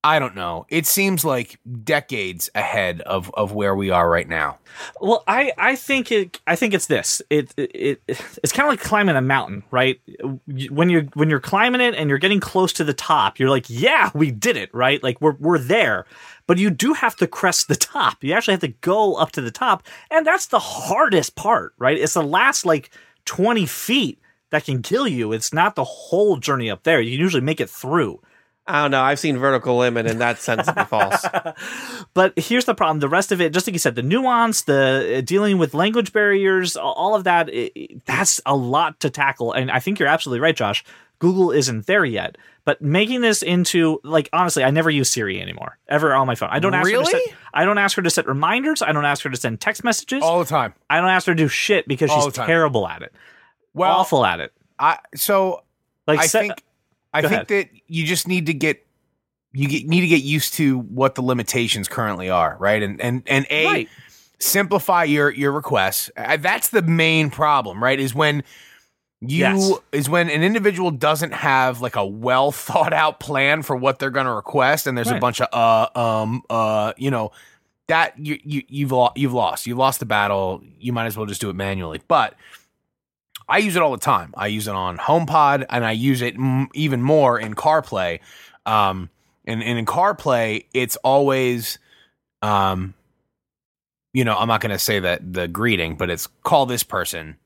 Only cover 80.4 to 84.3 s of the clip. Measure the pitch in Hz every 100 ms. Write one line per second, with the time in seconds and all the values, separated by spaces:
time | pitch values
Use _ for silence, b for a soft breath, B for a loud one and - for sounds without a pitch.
80.4 | 95 95 - _ 120 120 113 104 107 101
81.4 | 104 92 98 98 85 78 _ 156 110 -
82.4 | B B B _ _ _ _ _ _ -
83.4 | - 180 214 175 156 123 - 110 82